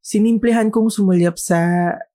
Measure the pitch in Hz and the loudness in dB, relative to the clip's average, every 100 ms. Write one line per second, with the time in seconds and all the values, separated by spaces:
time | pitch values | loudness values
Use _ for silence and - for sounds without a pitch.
0 | - 208 220 220 233 226 220 226 220 214 | -4 0 2 2 2 0 0 0 -2 0
1 | 190 180 175 170 - 170 170 175 175 - | 2 2 0 -2 -2 0 0 0 -2 -6
2 | - | -12